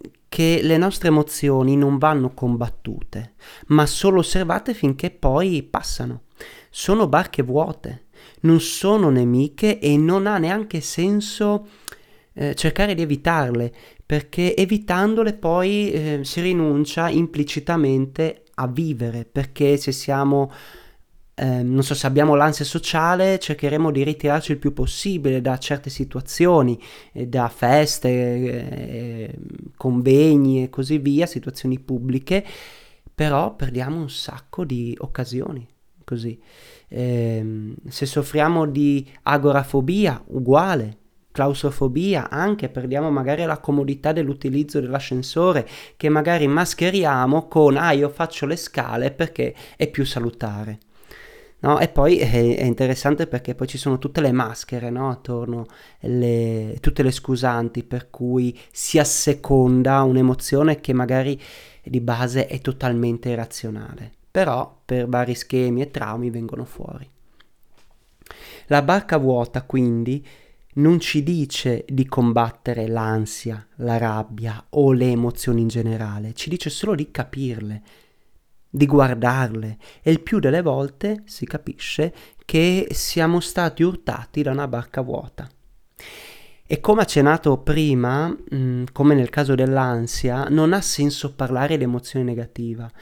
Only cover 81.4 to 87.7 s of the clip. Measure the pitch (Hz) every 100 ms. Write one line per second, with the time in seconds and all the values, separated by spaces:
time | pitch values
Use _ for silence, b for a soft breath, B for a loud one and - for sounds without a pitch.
81.4 | - 151 - - - - 165 B B B
82.4 | - 160 175 185 - - - 165 165 170
83.4 | - - 170 - 175 - - 120 120 147
84.4 | 143 139 139 117 - 139 127 127 123 -
85.4 | 131 _ _ - _ B B B B B
86.4 | B B - 160 - 214 - 143 143 165
87.4 | 151 131 -